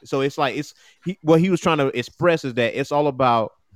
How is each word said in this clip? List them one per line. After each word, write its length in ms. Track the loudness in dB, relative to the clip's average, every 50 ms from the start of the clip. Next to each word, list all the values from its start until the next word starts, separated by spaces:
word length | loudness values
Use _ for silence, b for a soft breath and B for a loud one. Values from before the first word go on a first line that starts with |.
| -10
So 180 | -6 -2 -2
it's 160 | -2 -2 -2 -2
like, 180 | -2 -2 -2
it's, 160 | -6 -8 -10 -16 b b b b b -10
he, 140 | -10 -10 -2
what 200 | 2 4 4 4
he 100 | 4 2
was 100 | 0 0
trying 160 | 0 0 0 2
to 100 | 0 0
express 540 | -2 -4 -6 -8 -6 0 2 2 2 2 -2
is 80 | -4 -2
that 240 | 0 -2 0 -2 -4
it's 120 | -4 -2
all 160 | -2 0 0 0
about, 440 | 0 0 2 2 2 2 0 -4 -8 _ _ _ -20